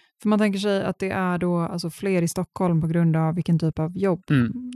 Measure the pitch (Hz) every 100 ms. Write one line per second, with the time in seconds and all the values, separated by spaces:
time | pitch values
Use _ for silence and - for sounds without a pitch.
0 | _ _ 208 214 214 196 208 196 196 180
1 | 190 190 185 175 175 175 165 170 170 -
2 | 196 185 170 - 175 - 185 165 160 170
3 | 165 160 160 170 165 165 160 - 156 185
4 | 196 175 - 143 117 - -